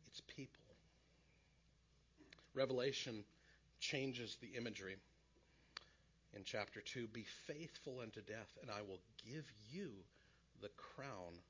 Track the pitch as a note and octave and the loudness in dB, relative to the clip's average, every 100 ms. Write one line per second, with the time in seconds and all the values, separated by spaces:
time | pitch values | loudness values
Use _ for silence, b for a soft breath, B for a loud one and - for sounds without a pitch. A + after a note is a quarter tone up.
0 | - - - - C3 - - - - - | -10 -12 -8 -6 -6 -8 -20 -20 -20 -20
1 | - - - - - - - - - - | -20 -20 -20 -20 -20 -20 -20 -20 -20 -20
2 | - - - B B C3 C3+ B2+ C3+ C3 | -20 -20 -16 B B 6 8 10 6 4
3 | - A2 G2+ B B B B - - C#3+ | 2 0 -4 B B B B -2 4 6
4 | C3+ B2 A2+ - G#2+ B2+ A#2+ G2 F#2+ F#2+ | 6 4 0 -2 -2 0 2 0 -2 -4
5 | - - - - B B B B B B | -8 -20 -20 -20 B B B B B B
6 | B B - G#2 F#2+ A2 G2+ A2 - C3 | B B -14 -8 0 2 0 -2 -2 0
7 | A2+ A2+ G#2 - - D3+ E3 - D3+ B2+ | 0 -2 -6 -6 -4 -4 -4 -6 -4 -2
8 | A2+ A2+ G2+ G#2+ G2+ - B2 G#2 G2+ F#2+ | -4 -6 -4 -4 -6 -8 -2 0 0 -4
9 | - - A2 D3 D3 G#2+ G#2+ E3 F#3 G2 | -6 -12 -6 -6 -6 -12 -6 -4 -4 -6
10 | F2+ B B B B - G2+ - - - | -12 B B B B -8 -8 -6 -10 -6
11 | C#3 G#2 F2 E2+ | -4 -4 -4 -6